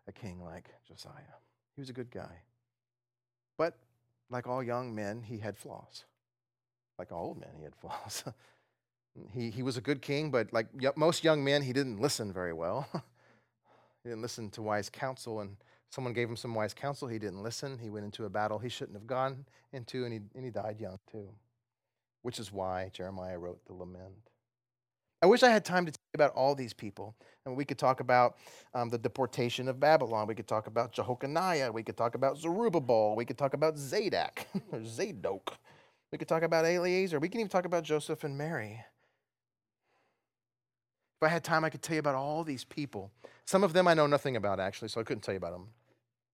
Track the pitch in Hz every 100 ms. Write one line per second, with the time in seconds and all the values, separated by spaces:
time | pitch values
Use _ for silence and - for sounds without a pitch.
0 | - 98 107 90 87 87 - - - -
1 | - - - - _ _ _ - 131 123
2 | 120 95 82 87 _ _ _ _ _ _
3 | _ _ _ _ _ - 165 - _ _
4 | _ _ - 123 123 131 120 120 127 107
5 | 101 113 113 113 104 101 143 - - -
6 | - _ _ _ _ _ _ _ _ -
7 | 90 85 92 - - 80 76 - 82 -
8 | 104 - - - _ _ _ _ _ _
9 | _ - - 123 117 110 127 123 120 143
10 | - 139 156 127 107 117 113 - - -
11 | 160 - 160 156 139 143 135 123 135 101
12 | 143 - 104 92 87 82 82 113 147 160
13 | - _ _ _ _ _ _ _ _ _
14 | 120 110 117 - 107 117 107 104 101 -
15 | 135 131 - 110 98 98 _ _ _ -
16 | 127 117 117 117 123 113 107 - 139 143
17 | 131 110 104 92 110 - 143 131 113 104
18 | 104 - 107 101 107 107 120 - 131 101
19 | 117 127 135 135 139 _ _ 135 117 131
20 | 120 113 101 131 127 117 110 107 101 92
21 | _ 110 98 107 _ _ _ _ _ _
22 | _ _ 120 123 98 98 92 92 92 -
23 | 92 95 92 90 87 87 - 90 90 90
24 | 95 92 _ _ _ _ _ _ _ _
25 | _ _ 180 233 254 220 - 180 170 -
26 | _ 147 147 - 135 143 120 - 104 101
27 | 101 - - _ 135 131 147 143 135 127
28 | 127 123 123 - - - - 123 117 117
29 | 120 - 127 - 120 127 127 131 143 156
30 | 120 110 107 110 110 110 107 113 117 -
31 | 107 123 135 156 185 160 131 110 113 -
32 | 117 123 135 - 165 180 233 170 127 113
33 | 107 107 123 131 139 139 156 151 139 180
34 | 208 95 80 - - 196 - 120 113 113
35 | 226 123 87 98 - - - - _ _
36 | _ 147 151 165 165 165 165 175 180 180
37 | 190 151 160 233 208 185 180 170 151 151
38 | 147 156 151 139 151 156 107 113 - _
39 | _ _ _ _ _ _ _ _ _ _
40 | _ _ _ _ _ _ _ _ _ _
41 | _ - 156 165 156 160 160 147 - 160
42 | 147 131 143 156 160 131 - - 143 104
43 | 98 - - - - 190 196 170 180 160
44 | 147 143 143 120 101 95 95 - 110 120
45 | 113 117 - 95 85 90 98 - _ _
46 | _ _ _